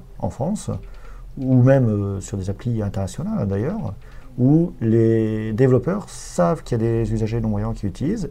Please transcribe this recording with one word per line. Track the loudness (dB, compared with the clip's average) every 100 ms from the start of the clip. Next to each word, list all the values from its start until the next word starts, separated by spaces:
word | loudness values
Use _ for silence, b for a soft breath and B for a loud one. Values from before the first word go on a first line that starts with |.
| -10 -8
en | -8
France, | -4 -4 -4 -4 -8 -10 B B B B -6
ou | 2 6
même, | 8 6 4
euh, | 2 0 -4
sur | -6 -6
des | -6
applis | -4 -4 -2
internationales, | -2 -2 -4 -4 -4 -2
hein, | 0
d'ailleurs, | 0 -2 -4 -6 -10 B B B 0
où | 4 4 4 0
les | 2 4 6 4 2 0 -2
développeurs | 2 4 4 2 -4 -6
savent | -14 -8 0 0 0
qu'il | -2 -2
y |
a | 0 0
des | 0
usagers | 0 -2 -2
non-voyants | -2 -2 -2
qui | -4 -6
utilisent | -4 -4 -4 -6